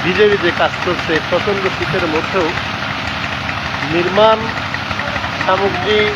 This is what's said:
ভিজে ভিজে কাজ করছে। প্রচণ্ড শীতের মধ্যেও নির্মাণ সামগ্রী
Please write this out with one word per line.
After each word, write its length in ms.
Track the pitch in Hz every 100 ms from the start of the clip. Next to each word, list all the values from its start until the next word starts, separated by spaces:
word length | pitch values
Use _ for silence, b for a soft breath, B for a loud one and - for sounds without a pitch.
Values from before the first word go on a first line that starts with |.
ভিজে 220 | 160 185 208
ভিজে 200 | 202 170 160
কাজ 120 | 160 - 180
করছে। 280 | 170 - 160 -
প্রচণ্ড 340 | 175 208 196 190 -
শীতের 300 | 175 185 175
মধ্যেও 340 | 156 160 190 160 - - - - - - - - - - - - - 143
নির্মাণ 440 | 170 175 190 220 220 226 - - - - - - - - -
সামগ্রী 560 | - 185 196 185 185 214 208